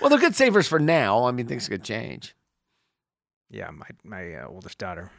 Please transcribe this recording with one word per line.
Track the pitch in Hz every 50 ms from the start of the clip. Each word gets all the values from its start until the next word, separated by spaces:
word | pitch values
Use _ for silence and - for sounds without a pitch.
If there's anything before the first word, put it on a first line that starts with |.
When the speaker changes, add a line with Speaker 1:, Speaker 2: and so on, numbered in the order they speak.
Speaker 1:
Well, | - 277
they're | 285 277
good | 359 330 208
savers | - 269 254 196 208 160 -
for | 160 160
now. | 147 151 170 160 131 98 101 113 123
I | 123
mean, | 123 123 123 117
things | 135 123 104 -
could | 101 95 -
change. | - 107 110 113 - 62 - - - _ _ _ _ _ _ _ _ _ _ _ _ _ _ _ _ _ _ _ _ _ _ _ _
Speaker 2:
Yeah, | - 104 98 -
my, | 76 76 - - - _ _
my, | - 107 92 90 85 82
uh, | 67 60 64
oldest | - - - - - -
daughter. | 107 92 90 82 87 95 _